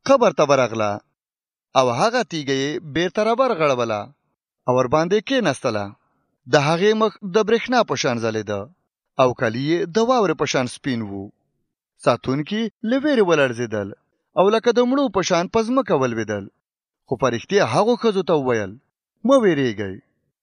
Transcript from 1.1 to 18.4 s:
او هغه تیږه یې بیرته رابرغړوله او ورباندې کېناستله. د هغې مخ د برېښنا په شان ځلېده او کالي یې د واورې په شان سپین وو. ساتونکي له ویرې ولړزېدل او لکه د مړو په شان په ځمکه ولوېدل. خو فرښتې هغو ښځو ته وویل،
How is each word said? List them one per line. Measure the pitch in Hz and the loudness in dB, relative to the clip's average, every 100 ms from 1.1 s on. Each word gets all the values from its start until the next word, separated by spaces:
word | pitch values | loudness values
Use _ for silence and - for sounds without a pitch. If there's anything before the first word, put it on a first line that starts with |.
| _ _ _ _ _ _ 135 | _ _ _ _ _ _ 0
او | 127 | 2
هغه | 120 214 247 | 2 0 0
تیږه | 214 160 139 135 | -4 -6 -4 -2
یې | 139 - 160 | -2 -6 -6
بیرته | 143 175 220 | -4 -4 -2
رابرغړوله | 214 233 262 185 151 127 113 107 104 _ _ _ _ _ - | 0 0 0 0 0 0 -2 -4 -8 _ _ _ _ _ 0
او | 127 | 2
ورباندې | 123 151 170 208 - | 2 0 2 0 0
کېناستله. | 262 190 131 127 107 101 104 _ _ _ _ 127 | 0 0 -2 -2 -4 -6 -12 _ _ _ _ 0
د | 147 143 | 2 2
هغې | 165 208 | 2 2
مخ | 220 214 - 196 | 2 0 -2 -2
د | 202 208 | 0 2
برېښنا | 226 - 247 - | 0 0 0 0
په | 135 | 0
شان | 143 120 | -2 -2
ځلېده | 113 110 104 101 110 _ _ _ _ - | -2 -2 -4 -6 -6 _ _ _ _ 0
او | 127 | 0
کالي | 120 120 117 143 | 2 -2 -2 -2
یې | 170 170 | -2 -2
د | 190 233 | 0 0
واورې | 254 190 147 | 2 0 0
په | 147 | -2
شان | 143 123 | -2 -2
سپین | - 143 117 | -6 -6 -4
وو. | 104 98 98 - _ _ _ _ _ _ | -4 -8 -12 -16 _ _ _ _ _ _
ساتونکي | - 117 - 135 151 208 226 - | 0 0 0 -4 -4 -4 -6 -6
له | 220 269 | -4 0
ویرې | 294 262 185 | 2 2 4
ولړزېدل | 156 135 117 120 107 101 - _ _ _ - | 4 2 0 -4 -4 -6 -10 _ _ _ 0
او | 190 | 2
لکه | 220 233 | 2 2
د | 233 247 | 2 2
مړو | 277 269 190 | 2 0 0
په | 165 | 0
شان | 170 151 | 0 0
په | 226 226 | -2 0
ځمکه | 269 254 160 | -2 0 0
ولوېدل. | 127 113 104 104 101 - _ _ _ _ - | 0 -2 -4 -6 -8 -16 _ _ _ _ -8
خو | 127 | -2
فرښتې | 131 117 - 196 135 | 0 -2 0 0 2
هغو | 131 214 240 | 2 0 0
ښځو | 233 190 | 0 0
ته | 170 | 0
وویل، | 160 | 0